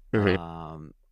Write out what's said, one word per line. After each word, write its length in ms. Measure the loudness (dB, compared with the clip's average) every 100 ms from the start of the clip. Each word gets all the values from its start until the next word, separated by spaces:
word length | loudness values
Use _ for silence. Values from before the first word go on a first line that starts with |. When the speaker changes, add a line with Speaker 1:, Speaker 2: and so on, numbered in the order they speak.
| -2
Speaker 1:
Mm-hmm. 260 | 2 4 2
Speaker 2:
Um, 540 | -2 -12 -12 -14 -18 -20 _